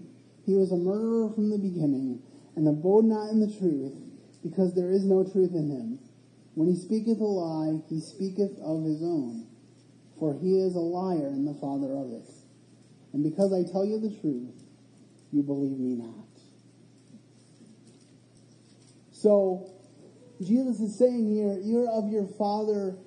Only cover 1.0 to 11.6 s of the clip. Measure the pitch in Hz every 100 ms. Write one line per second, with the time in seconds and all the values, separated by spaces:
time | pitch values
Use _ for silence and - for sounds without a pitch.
1 | 226 226 220 214 214 208 190 175 147 131
2 | 131 123 - - - 165 151 151 180 214
3 | 226 214 214 220 208 214 180 143 135 -
4 | - - - - 175 - 180 180 180 196
5 | 196 190 185 196 180 175 147 131 113 135
6 | - - - _ - 156 170 175 - 220
7 | 226 214 214 190 165 160 156 156 - 160
8 | - - 190 185 196 - 151 160 156 151
9 | 170 160 120 113 - - - - _ -
10 | - - 156 135 185 190 190 175 170 180
11 | 185 165 139 139 147 143